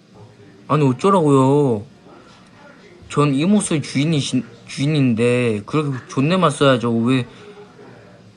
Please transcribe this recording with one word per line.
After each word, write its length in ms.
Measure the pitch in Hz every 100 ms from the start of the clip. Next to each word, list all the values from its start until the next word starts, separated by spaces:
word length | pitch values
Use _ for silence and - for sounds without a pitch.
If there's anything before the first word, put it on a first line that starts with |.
| _ - - - - - -
아니, 180 | 151 139
어쩌라고요? 1000 | 127 196 196 151 139 131 143 139 107 104 - - - - - - - - - - - -
전 240 | 151 147
이 120 | 135 170
목소리 360 | 208 - 160
주인이신, 640 | - 135 151 151 - 127 - - -
주인인데 960 | - 139 156 131 110 120 123 120 104 95
그렇게 320 | 151 147 127 -
존댓말 420 | - 143 185 165
써야죠. 400 | 139 139 123 120
왜, 340 | 117 113 131 120 - - - - - - - - - -